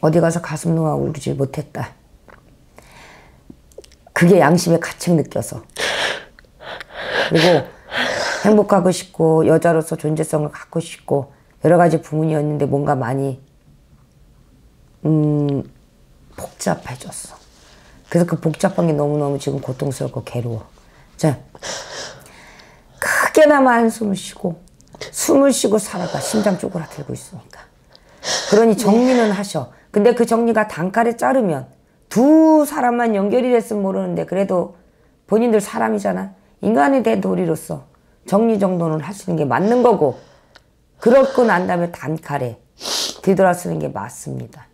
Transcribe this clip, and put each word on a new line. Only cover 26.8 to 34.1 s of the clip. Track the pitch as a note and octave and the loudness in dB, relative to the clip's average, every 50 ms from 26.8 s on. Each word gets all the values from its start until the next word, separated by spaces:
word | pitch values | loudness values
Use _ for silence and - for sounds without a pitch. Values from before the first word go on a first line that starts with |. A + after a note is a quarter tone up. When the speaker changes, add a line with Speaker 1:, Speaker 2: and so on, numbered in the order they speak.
| D#3 - - - C#3+ C3 | -10 -8 -12 -14 -12 -10
Speaker 1:
있으니까. | B2+ B2+ - - - C#3 - - - - - _ _ _ _ _ _ _ _ _ _ _ - - - - - - | -12 -12 -12 -16 -18 -20 -20 -20 -20 -20 -20 _ _ _ _ _ _ _ _ _ _ _ -8 -6 -6 -6 -2 2
그러니 | - G#3 A3+ A3+ G#3+ G3 | 4 4 6 4 2 2
정리는 | A3+ F#3+ G#3 A#3 B3 B3+ C4 A#3+ A#3 G#3+ | 2 2 4 4 4 4 4 2 2 2
Speaker 2:
네. | |
Speaker 1:
하셔. | G3+ F#3 G3+ G3 - D#3 B2 - - - _ _ | 0 -2 -4 -6 -6 -8 -8 -8 -14 -20 _ _
근데 | - G#3 G#3 A#3+ A#3 | 0 2 2 2 2
그 | A#3+ A#3 | 2 0
정리가 | A#3 A3+ A3+ A#3 A#3 A3+ A3 G#3+ G#3+ | 0 2 0 0 0 0 0 -2 -2
단칼에 | - - E3 F#3 G3 A3+ A#3 A#3 A#3 | -4 -6 -6 -2 0 0 0 0 -2
자르면 | A#3 - B3 C4 C4+ A3+ F#3 D3+ C3 B2 - _ _ _ _ _ _ _ _ | 0 -2 0 2 2 0 0 -2 -4 -6 -12 _ _ _ _ _ _ _ _
두 | - G#3 B3 C#4+ D#4 D#4+ D#4+ D#4+ D#4+ D#4 D4 | 0 2 4 6 6 6 8 6 6 4 4
사람만 | C#4+ D4 D4+ B3 B3 A#3+ A#3+ A#3+ A#3 G#3+ | 2 -2 -2 0 0 0 0 0 0 0
연결이 | G3 G3 G#3 - B3 A#3+ B3+ | 0 0 0 0 0 2 2
됐으면 | B3 A#3 A3+ A#3 A3 G#3 | 2 0 0 -2 -4 -4
모르는데, | G3 G3 F#3+ F#3+ F#3+ F3+ | -2 -2 -2 -4 -4 -4